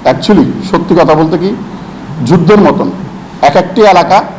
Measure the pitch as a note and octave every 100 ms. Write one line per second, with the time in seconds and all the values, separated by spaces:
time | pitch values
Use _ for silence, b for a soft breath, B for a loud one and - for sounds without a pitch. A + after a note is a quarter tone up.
0 | - C3+ - G3+ B2+ - - F3 E3+ F3
1 | D3+ D#3 D#3+ E3 F#3 G#3 - - - -
2 | - D#3 B2 F3+ D#3+ G#3 F#3+ - F#2 -
3 | - - - - C#3+ F#3 F3+ F#3 G#3+ F3+
4 | E3+ G3 -